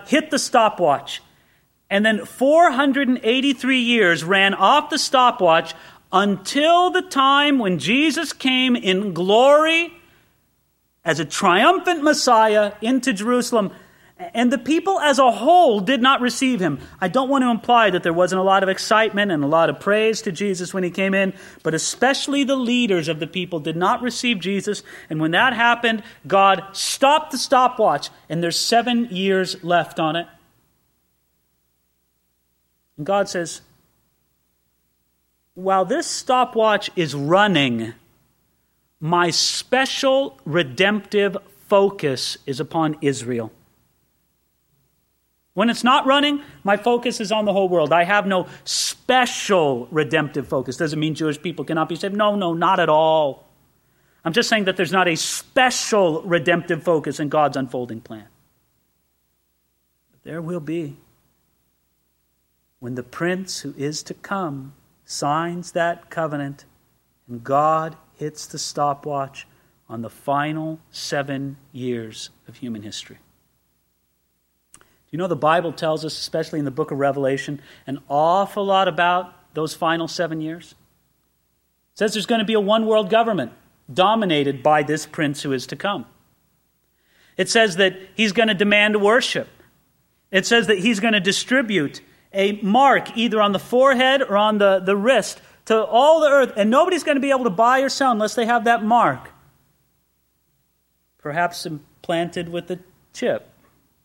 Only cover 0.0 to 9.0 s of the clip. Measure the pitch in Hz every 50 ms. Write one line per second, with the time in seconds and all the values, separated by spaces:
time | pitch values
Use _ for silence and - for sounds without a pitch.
0 | - - - 311 302 - 302 262 - - - 240 220 208 - - 175 151 139 127
1 | - - - - _ _ _ _ _ _ _ _ _ _ _ _ _ - 196 202
2 | 214 220 214 196 - - - - 254 277 302 330 349 330 254 247 285 277 247 277
3 | 285 240 254 240 - 220 247 262 254 277 262 - - 254 262 254 240 233 240 226
4 | 208 175 165 147 156 165 196 190 196 196 196 - 190 208 262 302 302 - 320 285
5 | - - - 262 247 240 233 - 190 170 160 165 165 - - - - - - -
6 | _ - - 185 202 202 196 196 - - - 277 302 330 339 349 359 359 349 370
7 | 359 359 - 277 269 277 277 285 285 294 285 262 220 190 180 151 127 165 233 277
8 | 302 320 254 320 330 - - - - 262 262 254 254 254 240 233 - 190 185 185